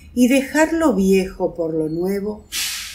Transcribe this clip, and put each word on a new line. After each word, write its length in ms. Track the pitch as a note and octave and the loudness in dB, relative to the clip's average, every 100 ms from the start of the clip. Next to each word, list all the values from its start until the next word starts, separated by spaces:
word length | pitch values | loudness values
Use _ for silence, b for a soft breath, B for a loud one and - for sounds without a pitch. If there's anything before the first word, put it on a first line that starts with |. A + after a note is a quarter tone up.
| b | b
y 140 | - B3 | 2 4
dejar 460 | C4+ B3+ D4 D#4 | 4 2 0 2
lo 200 | E4 D#4+ | 2 0
viejo 600 | G3 F#3+ F#3+ F#3 - F3+ | 2 4 4 2 -4 -4
por 200 | - E3 | -2 -4
lo 160 | D#3+ D#3 | -2 -2
nuevo, 560 | E3 F#3 G3+ G3+ G#3+ - - - - - | -2 -4 -4 -6 -10 -10 -8 -6 -8 -10